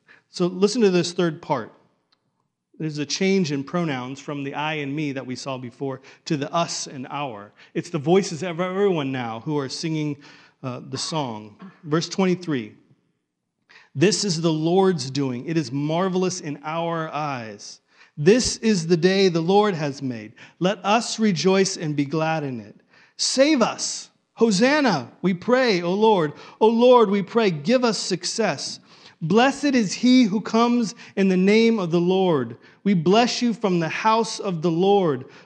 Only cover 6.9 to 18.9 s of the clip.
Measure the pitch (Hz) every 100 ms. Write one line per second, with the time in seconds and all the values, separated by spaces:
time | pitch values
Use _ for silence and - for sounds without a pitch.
6.9 | 135 131 143 139 104 104 _ - 165 -
7.9 | 165 139 190 190 151 180 165 185 185 202
8.9 | 165 135 131 117 113 156 147 131 - 165
9.9 | 156 151 143 - - _ _ 135 123 135
10.9 | 131 - 160 131 107 107 104 - _ 151
11.9 | 160 165 - 185 180 175 135 107 - _
12.9 | _ _ _ _ _ _ _ _ - _
13.9 | 135 185 - 208 165 165 156 160 185 190
14.9 | 170 131 135 135 123 147 165 120 139 147
15.9 | 165 190 185 185 180 160 143 156 165 170
16.9 | 165 160 143 147 127 113 101 - - _
17.9 | _ _ - 151 247 - - 226 196 160